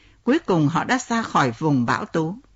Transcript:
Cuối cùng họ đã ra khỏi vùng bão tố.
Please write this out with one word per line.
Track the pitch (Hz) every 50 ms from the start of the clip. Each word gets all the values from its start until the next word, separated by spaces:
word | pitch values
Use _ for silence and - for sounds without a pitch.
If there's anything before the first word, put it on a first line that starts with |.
| _ - _ _ _
Cuối | 240 277 349
cùng | - - 185 160 151
họ | 143 165 - 123
đã | - 247 254 -
ra | - 233 226
khỏi | 226 - - 170 143 120
vùng | 117 - 156 156 143 127 120
bão | 127 127 - 208
tố. | - - 165 156 160 202 262 - _ _